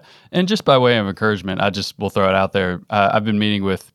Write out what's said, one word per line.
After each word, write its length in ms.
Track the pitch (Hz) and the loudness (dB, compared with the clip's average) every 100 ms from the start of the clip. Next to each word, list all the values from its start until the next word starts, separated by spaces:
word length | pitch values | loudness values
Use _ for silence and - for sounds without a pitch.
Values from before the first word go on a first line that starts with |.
| - - - | -4 -20 -6
and 160 | 175 185 | -2 0
just 160 | 214 | 0
by 140 | - 135 | 2 4
way 220 | 123 117 | 4 2
of 80 | 98 | -2
encouragement, 540 | 87 110 104 95 95 | -2 -2 -2 -4 -2
I 100 | 98 | -2
just 260 | 98 95 - | -2 -8 -6
will 140 | 101 | -4
throw 180 | 104 95 | 0 2
it 60 | |
out 180 | 95 95 | 2 0
there. 280 | 98 92 90 - | 0 -2 -4 -4
Uh, 180 | 104 98 | 0 2
I've 140 | 110 | 2
been 140 | 110 104 | 0 -2
meeting 240 | 107 101 | 0 -2
with 280 | 98 92 - | -2 -4 -8